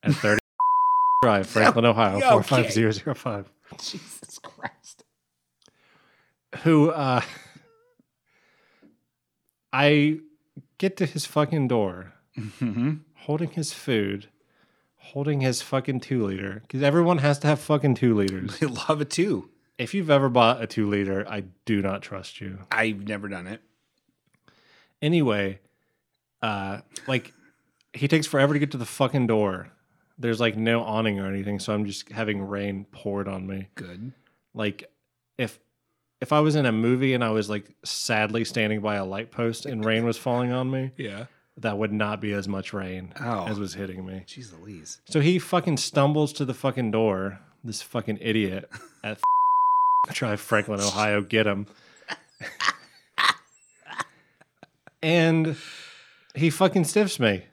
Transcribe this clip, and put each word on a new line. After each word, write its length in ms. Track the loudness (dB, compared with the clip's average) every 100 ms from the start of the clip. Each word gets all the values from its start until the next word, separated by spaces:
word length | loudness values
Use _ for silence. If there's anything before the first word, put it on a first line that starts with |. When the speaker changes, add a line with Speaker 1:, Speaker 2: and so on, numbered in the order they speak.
Speaker 1:
at 100 | 0 2
Third 240 | 4 2 _ _ 0 2 2 2 2 4
Drive, 240 | 4 4 2
Franklin, 380 | 2 4 4 4
Ohio, 320 | 4 2 2
Speaker 2:
Okay. 120 | 4
Speaker 1:
four 140 | 4
five 300 | 4 2 2
zero 180 | 2 2
zero 240 | 0 -6 -6
five. 340 | -6 -8 -10 _ _ -14
Speaker 2:
Jesus 580 | -12 -12 -16 -20 -20 -20
Christ. 640 | -20 -14 -14 _ -20 -20 _ _ _ _ _ _ _ _ _ _ _ _ _ _ _ -2
Speaker 1:
Who, 260 | 4 6 6
uh, 320 | 4 2 2 0 -12 -20 -20 _ _ _ _ _ _ _ _ _ _ _ _ _ _ _ _ _ _ _ _ _
I 480 | 4 6 6 4 0 -6 _ _ -20 -20 _
get 200 | -4 0
to 80 | -4
his 200 | -2 -2
fucking 440 | 0 2 2 2
door, 420 | 2 2 -2 -14 _ _ -12
Speaker 2:
Mm-hmm. 580 | -12 -6 -4 0 -2 -2 -8 _
Speaker 1:
holding 360 | -6 -4 -2
his 200 | -4 -6
food, 540 | -8 0 0 0 -4 -10 _ _ _ _ _ _ _ -12
holding 280 | -6 -2 2
his 200 | 2 0
fucking 400 | -2 -2 0 -4
two 240 | -2 -2 0
liter, 360 | -2 -6 -10 -8
'cause 160 | 2
everyone 360 | 4 6 4 4
has 200 | 4 4
to 80 | 2
have 120 | 2
fucking 340 | 2 2 4 4
two 180 | 4
liters. 440 | 4 2 0 -6 -4
Speaker 2:
<laughs> 20 |
They 80 | -4
love 320 | -4 -2 0
it 80 | 0
too. 400 | 0 0 0 -4 _ _ -10
Speaker 1:
If 160 | -6
you've 160 | -4 4
ever 180 | 4 6
bought 340 | 6 6 4
a 60 | -2
two 200 | -2 0
liter, 360 | 0 0 -2 -4
I 160 | -8 -10 _ -2
do 160 | 0
not 200 | 0 -4
trust 400 | -8 -14 -14 -14
you. 180 | -14 -14 -4
Speaker 2:
I've 360 | 0 0 -2 -6
never 200 | -8 -8
done 180 | -10 -12
it. 140 | -14 _ _ _ _ _ _ _ _ _ _ _ _ _ _
Speaker 1:
Anyway, 580 | 2 2 2 2 -2 -6 _ _ _ _ _ _ _ _
uh, 380 | -4 -4 -6 -10 -14 -16 -4
like, 260 | -4 -4 _ _ _ _ _ _
he 140 | -4 2
takes 180 | 2 2
forever 260 | 4 4
to 60 | 4
get 120 | 0
to 60 | -4
the 80 | -8
fucking 420 | 0 0 2 2
door. 420 | 2 2 -2 -12 _ _ _ _ _
There's, 200 | -4 0
like, 160 | 0 0
no 240 | 0 0
awning 360 | 0 0 0 0
or 40 | -4
anything, 320 | -4 -4 -6
so 140 | -4
I'm 120 | -2 -4
just 240 | -6 -12
having 300 | -6 -4 -4
rain 440 | -6 -6 -6 -6 -10
poured 360 | -10 -6 -6 -6
on 180 | -8 -8
me. 220 | -10 -12 -16
Speaker 2:
Good. 360 | -16 -14 -14 -16 _ _ _
Speaker 1:
Like, 380 | -6 -6 -6 -18 _ _ _ _ -6
if, 200 | -6 -8 _ _ _ _ _ _
if 140 | 0
I 80 | 2
was 140 | 4 4
in 100 | 2
a 60 |
movie 400 | 2 2 2 2
and 100 | 0
I 60 | 0
was, 200 | 0 -2
like, 240 | -6 -8 _ -10
sadly 580 | -8 -2 0 0 0
standing 380 | -2 -2 0 0
by 140 | -2 -4
a 100 | -4
light 260 | -8 -10
post 340 | -4 -4 -4 -8
and 200 | -4 0
rain 180 | 2 0
was 120 | -2
falling 340 | -2 -2 0
on 180 | -2 -2
me, 200 | -4 -6 -8
Speaker 2:
Yeah. 280 | -12 -10 -14 _ _ -6
Speaker 1:
that 180 | -4 -2
would 140 | -2
not 260 | -2 -2 -4
be 120 | -4
as 140 | -4 -4
much 240 | -6 -6
rain 400 | -8 -8 -10 -12 -10
Speaker 2:
Oh. 260 | -6 -4 -4
Speaker 1:
as 120 | -6
was 140 | -6 -8
hitting 280 | -10 -10 -12
me. 180 | -12 -14
Speaker 2:
Jeez 240 | -18 -18 -20
Louise. 420 | -18 -18 -18 -20 _
Speaker 1:
So 140 | 0
he 160 | 2 2
fucking 400 | 0 -2 0 -2
stumbles 560 | -2 2 2 2 0
to 120 | -2 -6
the 80 | -4
fucking 340 | -4 -2 -2
door, 480 | 2 2 0 -4 -8 _ _
this 180 | -12 -12
fucking 340 | -8 -8 -6 -4
idiot 480 | 0 0 0 -4 -12 -20 -20 _
at 160 | -12 -4
<laughs> 880 | 0 2 2 2 2 2 2 2 0
Drive, 260 | -2 -2 -4
Franklin, 400 | 0 0 0 -2
Ohio, 420 | -2 0 0 0
get 240 | 0 2 2
him. 180 | 0 -6 -14 _ _ -16
<laughs> 1080 | -16 _ _ -16 -6 -4 -4 -14 _ _ -2 -2 -2 _ _ _ _ -16 -10 -10 _ _ _ _ _ -20 _ -20 _
And 540 | 2 4 4 4 2 -4 -12 -18 -20 -20 -20 _ _ 0
he 140 | 0
fucking 360 | 4 4 4 2
stiffs 340 | 2 0 2
me. 240 | 2 2 -4